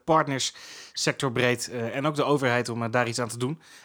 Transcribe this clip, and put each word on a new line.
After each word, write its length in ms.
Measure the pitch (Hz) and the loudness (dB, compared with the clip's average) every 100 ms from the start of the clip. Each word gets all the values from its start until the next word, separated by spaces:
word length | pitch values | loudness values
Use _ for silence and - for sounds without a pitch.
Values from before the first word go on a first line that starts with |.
| - | 2
partners, 480 | 160 147 135 - - - - - | 4 4 0 -4 -6 -16 -18 -14
sectorbreed, 760 | - - - 139 120 123 120 - | -2 -2 0 -2 2 2 2 -2
eh, 240 | 123 113 127 | -6 -4 -2
en 100 | 147 | -2
ook 100 | 147 | 0
de 80 | |
overheid 460 | 131 143 131 120 117 | 2 2 4 2 0
om, 140 | 117 | -4
eh, 80 | 117 | -2
daar 160 | 123 120 | 0 0
iets 120 | 117 | -2
aan 80 | 117 | -4
te 100 | 120 | -4
doen. 240 | 127 160 - - | -4 -4 -12 -20